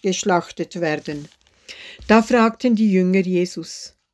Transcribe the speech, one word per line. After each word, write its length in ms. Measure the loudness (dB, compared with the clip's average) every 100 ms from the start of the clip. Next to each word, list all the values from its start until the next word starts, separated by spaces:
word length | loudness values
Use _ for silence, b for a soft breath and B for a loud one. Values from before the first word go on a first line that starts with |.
geschlachtet 800 | -4 -2 0 0 -2 -10 -10 -6
werden. 480 | -4 -4 -6 -12 -14 _ _ B B B B B 2
Da 160 | 4
fragten 540 | 4 2 2 0 0 2
die 160 | 4
Jünger 300 | 4 4 2
Jesus: 760 | 0 -2 -2 -6 -14 -16 -18 _ _